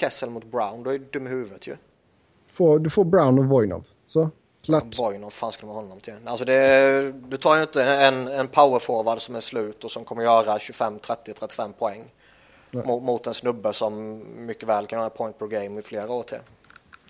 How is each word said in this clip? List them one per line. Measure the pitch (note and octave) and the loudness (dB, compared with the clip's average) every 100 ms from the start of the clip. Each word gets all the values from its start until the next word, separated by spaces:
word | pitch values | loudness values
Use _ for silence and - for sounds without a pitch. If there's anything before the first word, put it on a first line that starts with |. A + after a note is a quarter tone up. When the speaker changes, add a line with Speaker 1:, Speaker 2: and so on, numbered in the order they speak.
Speaker 1:
Kessel | D3 - B2 | -4 -4 -8
mot | A#2 | -10
Brown. | A2+ A#2+ G#2 A#2 | -8 -6 -6 -6
Då | B2 | -6
är | C#3 | -8
du | |
dum | C3 C#3+ B2+ | -8 -10 -8
i | |
huvudet | C3 A2 F#2+ - | -8 -10 -14 -16
ju. | C#3 _ _ _ _ _ _ _ | -16 _ _ _ _ _ _ _
Speaker 2:
Får, | - E3+ D3+ | 2 4 4
du | D#3 | 2
får | G#3 | 0
Brown | F3 F#3 C#3 C3 | 4 4 6 4
och | |
Voinov. | C3+ C3+ G#2+ F2 - _ _ | 4 2 2 -4 -12 _ _
Så, | D#3+ D#3+ - _ _ | -2 -2 -6 _ _
klart. | - F#3 A#2 | -2 -2 -2
Speaker 1:
Ja, | A2+ | -4
Voinov, | A2+ G2+ G#2 | -4 -6 -12
fan | - A2+ | -10 -10
ska | - G#2+ | -10 -14
man | |
ha | G#2+ | -14
honom | G#2 F#2+ | -14 -16
till? | - G#2+ | -18 -14
Alltså, | A#2 A#2+ | -10 -6
det, | B2+ C3 C3+ C3+ C3+ C#3 C#3 | 2 4 6 6 6 4 0
du | C3+ B2+ C3+ | -8 -10 0
tar | D#3+ D#3 | 4 4
ju | |
inte | D#3 C#3+ | 2 2
en, | C3 C#3 C3+ C3 B2+ | 2 6 6 4 -2
en | C#3 C3 | -4 2
powerforward | D#3 C#3+ B2 - A#2 A2 A2+ | 6 6 4 0 0 0 -2
som | - | -4
är | A#2 | -10
slut | - B2 G#2+ - | -6 -6 -6 -8
och | A2+ | -12
som | A#2+ | -12
kommer | A#2 A#2 | -10 0
göra | A#2 A2+ G#2+ G#2 | 4 6 4 -2
tjugofem, | - - A2+ G#2+ | -4 -4 -4 -4
trettio, | - A#2 - | -8 -8 -8
trettiofem | G#2 G#2+ - G#2+ | -12 -10 -8 -10
poäng | - A2+ G2+ A#2+ _ _ _ _ _ _ | -6 -6 -6 -16 _ _ _ _ _ _
Speaker 2:
Nej. | B2 B2 | -6 -2
Speaker 1:
mot, | A#2+ | -2
mot | B2+ A#2 A#2+ | -2 -2 -4
en | |
snubbe | A2+ B2 A#2 G#2+ | -4 -4 -2 -4
som | G2+ A2 G#2+ A2 A2 G#2+ A2+ | -2 -4 -4 -10 -14 -16 -14
mycket | A#2 A2 A2+ | -12 -8 -2
väl | G#2 G2+ | -2 -2
kan | A2+ | -6
ha | A2 | -6
point | - A2+ G#2+ | -6 -8 -8
per | G#2+ | -8
game | G#2+ G2+ G#2 | -6 -6 -10
i | |
flera | - G#2+ G#2+ | -10 -10 -6
år | B2 | -8
till. | A2 A#2 A#2 _ _ _ _ - | -8 -14 -16 _ _ _ _ -20